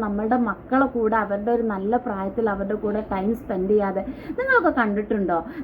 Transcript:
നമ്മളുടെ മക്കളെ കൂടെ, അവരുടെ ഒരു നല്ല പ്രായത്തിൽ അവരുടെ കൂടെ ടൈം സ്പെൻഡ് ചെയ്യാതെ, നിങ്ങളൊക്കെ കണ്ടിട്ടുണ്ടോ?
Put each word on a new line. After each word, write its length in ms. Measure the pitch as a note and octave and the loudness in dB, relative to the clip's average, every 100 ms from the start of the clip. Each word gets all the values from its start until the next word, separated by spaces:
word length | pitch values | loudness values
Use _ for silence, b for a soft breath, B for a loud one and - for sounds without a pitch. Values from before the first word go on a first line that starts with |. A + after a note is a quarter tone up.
നമ്മളുടെ 340 | G#3+ G3+ A3 B3 A3+ | 2 0 2 2 2
മക്കളെ 380 | - - C4 C4 | -2 0 2 2
കൂടെ, 220 | B3 A3 A3 | 2 2 2
അവരുടെ 280 | G3+ G3+ G#3+ A#3+ | 0 -2 0 0
ഒരു 80 | A3+ | 0
നല്ല 240 | G3 G3 A#3+ B3 | -2 0 0 0
പ്രായത്തിൽ 380 | G3 G3 G3 A3 | -4 -4 -2 0
അവരുടെ 220 | G3 G3 G#3+ | 0 -2 -4
കൂടെ 180 | G#3+ G#3+ G#3+ | -2 -2 -2
ടൈം 160 | G3 G3 A3+ | -2 -2 -2
സ്പെൻഡ് 300 | - F#3+ F#3+ | -2 -2 2
ചെയ്യാതെ, 300 | G#3+ G3 F#3+ B3+ B B A#4 | 4 2 -2 -4 B B -4
നിങ്ങളൊക്കെ 340 | C5 B4 E4+ C#4+ | 2 4 4 2
കണ്ടിട്ടുണ്ടോ? 580 | A3 G3+ G#3 A3 F3 E3+ - D#4 | 2 0 0 0 0 0 -4 -6